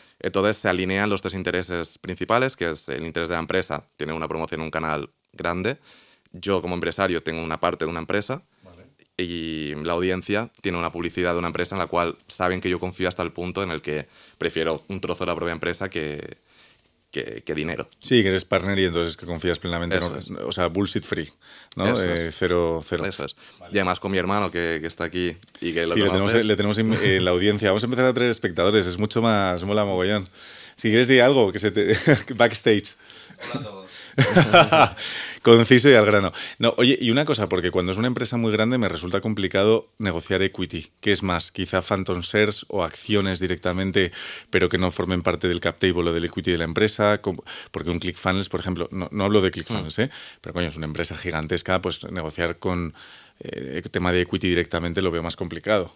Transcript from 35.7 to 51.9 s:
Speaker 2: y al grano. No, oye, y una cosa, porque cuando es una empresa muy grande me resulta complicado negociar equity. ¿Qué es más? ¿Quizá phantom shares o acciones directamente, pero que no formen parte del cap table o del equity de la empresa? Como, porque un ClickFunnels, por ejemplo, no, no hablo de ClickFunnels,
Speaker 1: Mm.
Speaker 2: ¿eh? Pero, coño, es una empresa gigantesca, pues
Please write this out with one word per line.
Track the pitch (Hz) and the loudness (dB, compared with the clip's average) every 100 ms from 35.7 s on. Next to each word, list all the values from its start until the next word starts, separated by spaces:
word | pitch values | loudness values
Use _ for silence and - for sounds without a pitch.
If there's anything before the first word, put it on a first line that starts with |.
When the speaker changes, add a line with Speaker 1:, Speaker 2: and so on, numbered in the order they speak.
| 127 139 | 8 10
Speaker 2:
y | |
al | 123 107 | 10 8
grano. | 104 95 - - - | 4 2 -2 -10 0
No, | 113 - | 0 4
oye, | 127 - | 2 4
y | 120 | 2
una | 123 | 2
cosa, | 151 117 95 | 2 0 0
porque | 92 87 | 0 0
cuando | 92 90 | 0 0
es | 95 | 0
una | 120 | -2
empresa | 123 123 120 | -2 -2 -2
muy | 113 | 0
grande | 107 113 127 | 2 2 0
me | 98 | -2
resulta | 82 90 98 | -2 -4 -2
complicado | 110 104 95 98 104 110 - - | -2 -2 0 2 4 4 0 -6
negociar | 101 85 - 95 | -4 -2 -2 0
equity. | 95 - 87 85 - _ | 0 -2 -6 -6 -12 _
¿Qué | 104 | 0
es | 95 | 0
más? | 95 87 - | 0 -2 -4
¿Quizá | - 90 95 | -6 -2 -2
phantom | - 101 92 87 | 0 -2 0 -4
shares | 90 107 107 - - | 0 2 2 0 -6
o | 98 | -4
acciones | 82 - - 104 98 90 | -4 -6 -2 0 0 0
directamente, | 90 87 90 90 95 95 90 - - - - | -2 -2 -2 -2 0 2 2 -2 -12 -14 -4
pero | 92 90 | 0 2
que | 90 | 2
no | 92 | 0
formen | - 87 90 | -2 -2 0
parte | 87 85 90 | 0 0 -2
del | 85 | -2
cap | 87 - | -4 0
table | 95 87 85 | 0 2 0
o | |
del | 85 85 | 0 -2
equity | - 90 | -4 -2
de | 87 | -2
la | |
empresa? | 82 80 107 - 104 104 | -2 0 0 4 2 2
Como, | 101 82 - - - | -2 -6 -10 -16 -12
porque | - 82 | -8 -4
un | 85 | -2
ClickFunnels, | 90 85 95 92 92 | -4 -2 0 0 -2
por | 87 | -4
ejemplo, | 92 87 87 | -4 -4 -6
no, | 92 87 | -6 -6
no | 104 | -2
hablo | 101 104 | 2 4
de | 95 | 4
ClickFunnels, | - - 110 78 92 | 0 -4 -6 -4 -2
Speaker 1:
Mm. | |
Speaker 2:
¿eh? | 131 - - - | -4 -6 -18 -16
Pero, | - | -8
coño, | 82 85 | -4 -4
es | 78 | -4
una | 78 | -6
empresa | 78 85 80 | -4 -6 -6
gigantesca, | 90 78 78 87 - 92 | -6 -4 -2 -4 0 -2
pues | 90 | -2